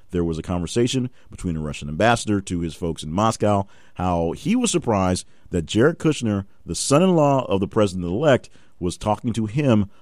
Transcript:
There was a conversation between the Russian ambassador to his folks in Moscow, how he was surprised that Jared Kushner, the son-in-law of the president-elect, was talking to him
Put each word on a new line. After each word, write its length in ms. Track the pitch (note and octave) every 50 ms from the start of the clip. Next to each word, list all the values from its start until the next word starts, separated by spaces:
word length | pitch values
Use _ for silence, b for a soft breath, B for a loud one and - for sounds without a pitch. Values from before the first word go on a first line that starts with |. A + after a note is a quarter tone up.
| b -
There 120 | - F2 E2+
was 140 | E2+ D#2+ D#2
a 40 |
conversation 680 | - - F2+ F2+ E2+ E2 - A#2+ A#2+ B2+ - C3 B2 B2+ b b b b
between 240 | - - - F2+ E2
the 60 | D#2
Russian 280 | D#2 D2 D2 - C#2+ D2
ambassador 520 | D2+ D#2 G#2 A#2 A#2+ A#2 - G#2+ G#2 G2+
to 200 | F#2+ - F#2 E2+
his 140 | E2+ E2 D2+
folks 280 | - F#2 E2 D#2 -
in 100 | - D2+
Moscow, 540 | D#2+ F#2+ A2 A2+ A2 - A2 G#2 G#2 G2 G2 b b b b b b
how 380 | - F2+ F#2 F2 E2+ E2 E2+
he 240 | E2 - - - A3
was 140 | B3+ A#3+ G#3
surprised 560 | - F3 - B2 A2 F#2+ F#2 F#2 F#2 - b b b b b b
that 160 | F2+ F2+ D#2+
Jared 320 | - - G#2 A2+ B2 C3 -
Kushner, 480 | - D#3 C#3+ - B2 A2 G#2 G2 G2 - - - -
the 100 | - E2+
son-in-law 720 | - - - C3+ D3+ F#3 F#3+ F3+ D#3+ D3 C#3+ C#3 C3 -
of 140 | - G2 F#2+
the 80 | G2 F2+
president-elect, 800 | - A2+ G#2+ G2 F2 F#2 F2 F2 F2+ A2+ D#3 D3+ B2+ - - b b b b b b -
was 180 | E2+ F2+ E2
talking 360 | - - G#2+ G#2 G#2 - A#2+
to 140 | G#2+ A#2 A2
him 440 | G#2 G#2 D3 D3 C3+ A2+ G#2+ G2+ G2+ b b